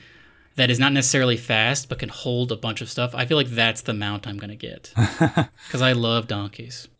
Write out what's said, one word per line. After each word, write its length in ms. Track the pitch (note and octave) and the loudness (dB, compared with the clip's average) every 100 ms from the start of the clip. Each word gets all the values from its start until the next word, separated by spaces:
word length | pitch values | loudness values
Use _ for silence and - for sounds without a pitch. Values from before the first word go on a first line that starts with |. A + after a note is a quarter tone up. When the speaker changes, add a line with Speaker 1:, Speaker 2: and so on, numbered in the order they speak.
| - - - _ _ - | -20 -20 -20 _ _ 0
Speaker 1:
that 140 | B2+ | 2
is 80 | A#2+ | 4
not 140 | C#3 | 4
necessarily 440 | C#3 B2 C#3+ B2+ A#2 | 4 4 4 2 2
fast 520 | A#2+ A2 A2+ C#3 - | 0 2 2 0 -4
but 100 | A#2+ | -8
can 100 | A2+ | -8
hold 440 | - C3 B2 B2 | -8 -4 -2 -2
a 40 | G#2+ | -4
bunch 240 | A2+ G#2+ | -4 -6
of 100 | A2+ | -8
stuff, 240 | - B2 | -4 -4
I 100 | B2+ | -2
feel 120 | B2 D3+ | 0 2
like 120 | B2+ | 2
that's 340 | A#2 A2+ A2+ | 2 2 0
the 120 | - | -4
mount 320 | G#2+ G#2 G#2 G#2+ | -4 -4 -4 -6
I'm 100 | G2+ | -10
gonna 200 | G2+ G#2+ | -10 -12
get 360 | - - - | -12 -14 -6
Speaker 2:
<laughs> 760 | - G#2 - E3 - C3 _ - | 0 0 4 2 2 -2 _ -8
Speaker 1:
'cause 100 | C3 | 0
I 120 | C3 | 2
love 340 | A#2+ A#2 A2+ A#2 | 4 2 0 -2
donkeys. 600 | G#2 G2+ - A#2 - - | -6 -6 -10 -14 -16 -18